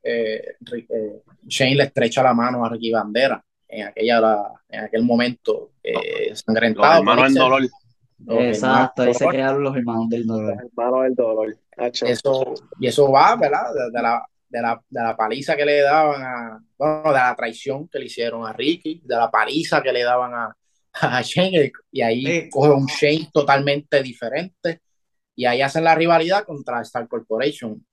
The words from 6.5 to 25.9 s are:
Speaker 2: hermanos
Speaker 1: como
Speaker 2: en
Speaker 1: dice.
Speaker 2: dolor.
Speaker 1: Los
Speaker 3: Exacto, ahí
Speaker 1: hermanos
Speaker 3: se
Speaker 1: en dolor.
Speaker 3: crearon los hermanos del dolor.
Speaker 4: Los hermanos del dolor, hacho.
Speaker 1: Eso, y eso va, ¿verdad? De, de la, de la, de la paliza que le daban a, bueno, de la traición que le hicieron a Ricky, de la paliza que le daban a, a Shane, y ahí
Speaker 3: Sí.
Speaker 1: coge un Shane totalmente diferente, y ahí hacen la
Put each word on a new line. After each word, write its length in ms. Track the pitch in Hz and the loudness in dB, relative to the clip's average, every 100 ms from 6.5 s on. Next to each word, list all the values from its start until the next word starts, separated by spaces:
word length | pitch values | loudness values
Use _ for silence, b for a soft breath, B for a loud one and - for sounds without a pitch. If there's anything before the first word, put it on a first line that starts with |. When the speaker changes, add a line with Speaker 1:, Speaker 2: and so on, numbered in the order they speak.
| 110 113 110 147 165 | 0 2 4 6 6
Speaker 2:
hermanos 140 | 107 120 | 6 4
Speaker 1:
como 100 | 135 | 4
Speaker 2:
en 60 | |
Speaker 1:
dice. 80 | 131 | 4
Speaker 2:
dolor. 220 | 127 135 127 _ _ _ _ _ | 4 4 0 _ _ _ _ _
Speaker 1:
Los 140 | - 113 | -4 0
Speaker 3:
Exacto, 640 | 123 107 131 127 127 - | 0 0 2 2 2 2
ahí 60 | 123 | 0
Speaker 1:
hermanos 100 | 123 | 4
Speaker 3:
se 60 | |
Speaker 1:
en 20 | 135 | 2
dolor. 60 | |
Speaker 3:
crearon 280 | 131 135 139 | 2 0 0
los 120 | 139 135 | -2 -2
hermanos 320 | 120 113 113 | -2 -2 -2
del 180 | 113 113 | -2 -2
dolor. 280 | 113 107 | -2 -4
Speaker 4:
Los 100 | 98 - | -6 -10
hermanos 300 | - 120 131 | -4 -2 0
del 120 | 131 | 0
dolor, 420 | 123 113 110 110 110 _ - | 0 0 0 -2 -6 _ -6
hacho. 300 | 120 120 123 | -6 -2 -2
Speaker 1:
Eso, 480 | 120 139 131 131 - - - | 0 0 0 -2 -6 -14 -4
y 80 | 127 | -2
eso 240 | 143 139 | 4 6
va, 240 | 135 175 240 | 6 6 4
¿verdad? 380 | 151 147 240 | 0 0 -4
De, 160 | 165 123 | -4 -4
de 120 | 120 | -2
la, 220 | 117 120 - _ _ | -2 -2 -6 _ _
de 120 | 120 | -6
la, 200 | 117 113 _ | -4 -6 _
de 140 | 123 | -6
la 140 | 113 113 | -4 -2
paliza 400 | 110 123 143 147 | -2 -2 -4 -2
que 80 | |
le 160 | 147 147 | 2 4
daban 420 | 143 151 156 143 | 4 4 2 0
a, 400 | 131 123 117 110 _ _ | -6 -10 -10 -16 _ _
bueno, 260 | 147 156 | -2 0
de 80 | 156 | 0
la 200 | 135 127 | 2 2
traición 540 | 117 120 110 - 135 165 | 0 -6 -6 -8 -8 -8
que 100 | 139 | -10
le 60 | |
hicieron 420 | 120 - 117 117 110 | -10 -6 -6 -4 -10
a 60 | |
Ricky, 480 | - 135 175 160 165 | -4 -2 -2 -6 -12
de 140 | 120 120 | -4 0
la 140 | 117 | 2
paliza 520 | 113 110 127 - - | 2 0 -2 0 0
que 100 | 131 | 0
le 120 | 123 | 0
daban 300 | 120 123 123 | 2 0 -2
a, 220 | 120 113 - _ _ _ | -6 -10 -12 _ _ _
a 300 | - 147 127 | -4 -2 -2
Shane, 500 | 120 - 190 180 131 - _ | -2 0 0 2 0 -2 _
y 120 | 131 | -2
ahí 220 | 117 117 | 0 0
Speaker 3:
Sí. 260 | 139 170 160 | -2 -4 -4
Speaker 1:
coge 200 | 135 147 | 0 2
un 160 | 139 135 | 4 0
Shane 440 | - 147 156 156 | 0 0 0 0
totalmente 680 | 156 139 139 139 143 143 143 | 0 2 2 2 -2 0 -2
diferente, 800 | 131 117 117 139 185 _ 170 165 _ _ _ _ _ | -2 -8 -6 -6 -8 _ -6 -6 _ _ _ _ _
y 120 | - 123 | -4 0
ahí 160 | 123 | 2
hacen 200 | 135 165 | 0 2
la 120 | 165 | 2